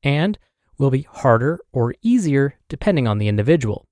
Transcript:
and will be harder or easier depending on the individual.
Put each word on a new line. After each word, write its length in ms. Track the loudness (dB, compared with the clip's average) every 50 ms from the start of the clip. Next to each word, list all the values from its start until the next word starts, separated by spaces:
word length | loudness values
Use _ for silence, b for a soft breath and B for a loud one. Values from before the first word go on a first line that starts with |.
| -2
and 340 | -2 -2 0 -2 -4 -4 -8 _ _ _ _ _ _ _ _
will 120 | -2 0
be 180 | 0 -2 -6 _
harder 480 | -18 -2 2 2 2 4 2 -2 -4 -4 -10 _
or 240 | -4 -4 -2 -2 -4 _
easier 560 | -2 0 0 0 2 2 2 2 0 0 -2 _ _ _
depending 400 | -14 -4 -2 0 0 2 0 0
on 100 | 0 0
the 80 | 0
individual. 600 | 0 0 0 2 2 2 2 2 -4 -6 -6 _ _